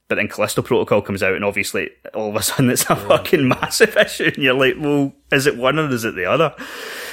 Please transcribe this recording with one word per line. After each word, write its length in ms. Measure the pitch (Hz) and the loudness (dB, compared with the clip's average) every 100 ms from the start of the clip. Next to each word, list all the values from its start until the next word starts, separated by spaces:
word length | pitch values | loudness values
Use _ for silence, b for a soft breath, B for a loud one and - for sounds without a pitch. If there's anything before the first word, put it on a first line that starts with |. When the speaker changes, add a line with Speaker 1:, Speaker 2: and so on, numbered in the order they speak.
| - | -4
Speaker 1:
But 80 | 98 | -2
then 120 | 101 | -2
Callisto 340 | - 104 - | -2 -2 -2
Protocol 400 | - 120 - 107 | 0 0 2 0
comes 220 | - 98 | 0 -2
out, 120 | 95 87 | 0 0
and 80 | 101 | -2
obviously, 440 | 101 98 - - - - | -2 -4 -4 -6 -8 -12
all 160 | 107 107 | -6 -4
of 60 | 107 | -4
a 60 | |
sudden, 280 | - - 127 | -2 2 2
it's 140 | - - | 2 0
a 40 | |
Speaker 2:
Yeah. 140 | 160 - | 0 2
Speaker 1:
fucking 400 | 156 - 170 131 | 0 2 2 2
massive 480 | - - - 214 208 | 0 -2 2 2 4
<laughs> 80 | 208 | 0
issue, 200 | - 156 | 0 -2
and 40 | 147 | 0
you're 160 | 139 | 0
like, 220 | 127 131 131 | 2 2 0
"Well, 360 | 147 147 139 - _ | 0 0 0 -4 _
is 140 | 143 139 | 0 2
it 100 | 120 | 2
one 200 | 127 151 | 0 0
or 120 | 156 | 0
is 160 | 123 110 | -2 -2
it 100 | 78 | -4
the 100 | 90 | 0
other?" 280 | 127 156 - B B B B B | 2 2 -2 B B B B B